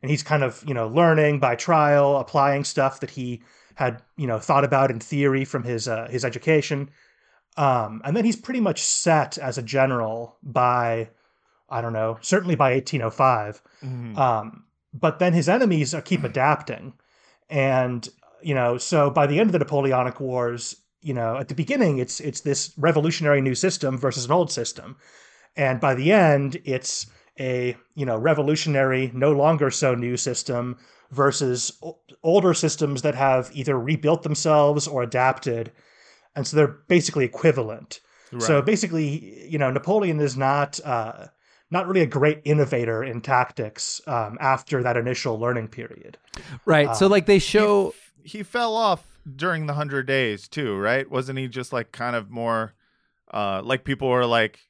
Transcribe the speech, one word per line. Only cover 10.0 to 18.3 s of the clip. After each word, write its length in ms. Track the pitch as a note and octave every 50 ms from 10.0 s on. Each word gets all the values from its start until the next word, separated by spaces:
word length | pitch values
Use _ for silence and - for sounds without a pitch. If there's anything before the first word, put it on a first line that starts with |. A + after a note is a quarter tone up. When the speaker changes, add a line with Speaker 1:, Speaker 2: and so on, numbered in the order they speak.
| A2+ G#2+ A2 A#2 A#2 A2+ _ _ -
Speaker 1:
by, 680 | C#3+ A#2+ C3 B2 B2 B2 B2 A#2+ A#2 A#2 A2+ A2+ A2+ _ _ _ _ _ _ _ _ _ _ _ _
I 120 | C3+ A#2+
don't 120 | A#2 A#2 A2+
know, 260 | A2 A2 A2 A2+ A2+
certainly 340 | - - - F#3 F3+ F3 F3
by 160 | A#2 C#3+ C3+
eighteen 300 | B2+ C3+ C3 - - C#3+
oh 80 | A#2 A2+
five. 520 | A2 - C#3 C3 B2 A2 G#2 G#2 G#2+ - _ _ _ _ -
Speaker 2:
Mm-hmm. 340 | C3+ B2+ B2 A#2+ A2+ A2 G#2
Speaker 1:
Um, 460 | C3+ B2+ A#2 A2 G#2+ A2+ - - - _ _ _ _ _ -
but 260 | B2 - D#3+ D3 -
then 140 | F3+ F3+ E3+
his 160 | F3 D3 D3+
enemies, 440 | F#3 A#3+ C4 G#3+ F3+ D#3+ D3 B2+ -
uh, 60 | D#3+
keep 240 | - - F#3 F3 D3
adapting. 680 | B2 A2 C#3 B2+ D3 D3+ C#3+ - - B2 A2 - C3+ - _ _ _ _ _ _ _ _ _ _ _
And, 580 | D3+ D3 C3+ C3+ C3 B2+ B2+ B2+ B2 A#2+ A2+ - _ _ _ _